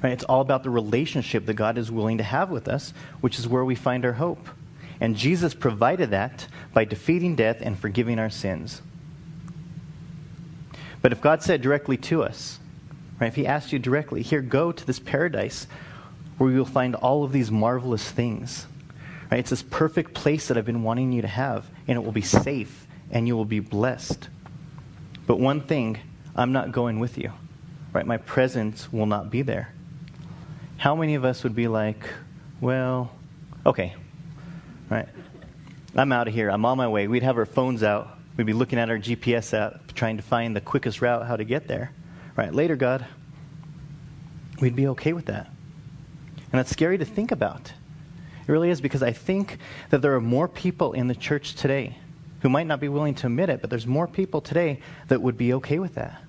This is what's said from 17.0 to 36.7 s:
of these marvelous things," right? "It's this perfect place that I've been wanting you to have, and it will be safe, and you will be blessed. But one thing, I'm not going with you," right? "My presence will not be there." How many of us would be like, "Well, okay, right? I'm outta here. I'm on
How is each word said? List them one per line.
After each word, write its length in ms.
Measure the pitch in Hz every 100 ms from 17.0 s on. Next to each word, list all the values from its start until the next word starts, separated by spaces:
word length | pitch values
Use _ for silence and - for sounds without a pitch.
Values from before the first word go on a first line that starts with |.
| 127 147
of 80 | 143
these 200 | 135 113
marvelous 580 | 107 110 127 127 113 -
things," 560 | - 120 107 123 - - - - - - - -
right? 100 | 120
"It's 120 | 123
this 100 | 131
perfect 520 | - - 160 156 151 -
place 320 | 151 151 -
that 100 | 117
I've 80 | 110
been 160 | 117
wanting 300 | 110 117 131
you 100 | 123
to 60 | 104
have, 380 | 101 135 107 - - -
and 100 | 120
it 60 |
will 100 | 107
be 80 | 110
safe, 680 | 98 104 - 139 104 - - - -
and 160 | 120 117
you 80 | 117
will 100 | 107
be 140 | 107
blessed. 680 | 101 101 123 123 - - - - - - - - - - - - -
But 120 | 107
one 220 | 127 147
thing, 380 | 139 156 113 107 - - - -
I'm 160 | 123
not 200 | 131 -
going 280 | 123 120 110
with 180 | 120 -
you," 160 | - - - - - - -
right? 160 | 98 95
"My 100 | 113
presence 760 | - - 131 127 107 107 -
will 140 | 113 107
not 240 | 104 98
be 120 | 120
there." 280 | 135 113 - - - - - - - - - - - -
How 180 | 139 156
many 200 | 160 147
of 80 |
us 200 | 127 127
would 100 | 127
be 140 | 110 117
like, 420 | 110 107 107 - - - - - -
"Well, 520 | 127 131 127 127 120 - - - - - -
okay, 280 | - 95 - - - - - - - - - -
right? 180 | 117 110 - 85 - - - - - - -
I'm 160 | 135
outta 200 | 123 117
here. 180 | 110 107
I'm 160 | 101
on 120 | 117